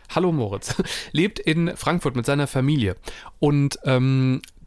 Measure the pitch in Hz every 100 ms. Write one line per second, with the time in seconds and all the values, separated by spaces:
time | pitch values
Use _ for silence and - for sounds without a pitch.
0 | - 160 180 156 104 98 - - - -
1 | - - 202 - - 160 170 - 151 175
2 | 139 123 117 143 139 135 135 151 98 85
3 | - - - - 147 143 143 - 139 131
4 | 131 131 131 131 - -